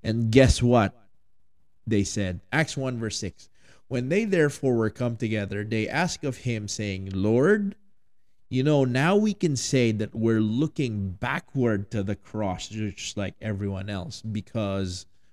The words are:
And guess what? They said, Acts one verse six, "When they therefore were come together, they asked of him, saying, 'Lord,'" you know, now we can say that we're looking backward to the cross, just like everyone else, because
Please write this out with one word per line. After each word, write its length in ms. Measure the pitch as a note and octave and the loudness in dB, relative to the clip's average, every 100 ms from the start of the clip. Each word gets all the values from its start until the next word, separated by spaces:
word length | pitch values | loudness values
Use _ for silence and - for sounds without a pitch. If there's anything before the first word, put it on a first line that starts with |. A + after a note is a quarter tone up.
And 280 | A2 A2+ A2+ | -2 0 4
guess 320 | A#2 C3 - | 8 8 6
what? 320 | B2 A#2+ G2 - - - - - - - - - - | 6 6 4 0 -20 -20 -20 -20 -20 -20 -20 -16 -2
They 180 | G#2+ | 0
said, 360 | G2 - F#2+ F2+ - | 0 -2 -4 -4 -4
Acts 240 | C#3+ D#3+ - | -2 -2 -2
one 220 | C3+ A#2+ | -6 -4
verse 180 | A2+ - | -6 -6
six, 320 | G2 - - - - - - | -10 -12 -20 -20 -20 -20 -6
"When 220 | C3 B2+ | -4 0
they 160 | F3+ A3 | 0 2
therefore 500 | F#3 D3 - C3+ A#2 | 2 2 2 0 2
were 140 | A2 | 0
come 260 | - B2 A#2 | 0 -4 -2
together, 480 | A2+ G#2+ G2+ G2+ | -2 -2 -2 -6
they 240 | G#2+ A2 A2 | -4 -2 -2
asked 340 | C#3+ F3 - | -2 -2 -2
of 220 | C#3+ B2+ | -6 -4
him, 240 | B2 A2+ G#2 | -4 -4 -6
saying, 420 | - G#2 F#2+ F#2+ | -6 -4 -4 -6
'Lord,'" 600 | F#2+ G#2 A#2 D3+ G#3+ G3+ - - - - - - - - | -2 2 4 4 2 0 -6 -20 -20 -20 -20 -20 -20 -6
you 120 | B2+ | -2
know, 220 | C#3 D3 | 2 4
now 320 | C3 B2 D#3 G3+ | 4 2 2 4
we 160 | G#3+ | 2
can 240 | G3 F3 C3+ | 0 -2 0
say 340 | - C3+ A#2 | 0 2 2
that 220 | A2 G#2+ | 2 -4
we're 260 | A2+ A2+ A2+ | -2 2 2
looking 720 | A2 A2+ D#3 - C3 G#2+ G2 | 2 0 -2 -2 -4 -2 -4
backward 760 | F2+ B2 C#3+ - C#3 A#2+ G#2 G2+ | -4 -4 -4 -4 0 2 0 -2
to 120 | A2 | -4
the 120 | G2 | -4
cross, 540 | G2+ - G#2+ G2+ F2+ - | -6 -8 -4 -4 -4 -8
just 480 | G#2+ G#2+ F#2 - - | -8 -8 -8 -10 -6
like 180 | G2 - | -8 -8
everyone 480 | A2 G2 G2+ F#2+ G2 | -8 -4 -4 -6 -6
else, 320 | G2+ F2+ - | -8 -8 -10
because 840 | A2+ G#2+ - A2+ G#2 G2 F#2+ F2+ - - - | -8 -8 -6 -4 -2 -2 -4 -6 -14 -20 -20